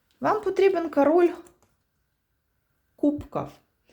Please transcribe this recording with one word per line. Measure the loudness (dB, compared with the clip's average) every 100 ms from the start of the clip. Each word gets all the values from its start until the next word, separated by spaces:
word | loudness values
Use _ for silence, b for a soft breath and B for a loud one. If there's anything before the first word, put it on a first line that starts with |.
| _ _
Вам | -4 -2
потрібен | -2 2 2 2 -2
король | 0 2 4 2 -2 -18 _ _ _ _ _ _ _ _ _ _ _ _ _ _ _
кубків. | -4 -4 -8 -10 -10 -16 _ _ _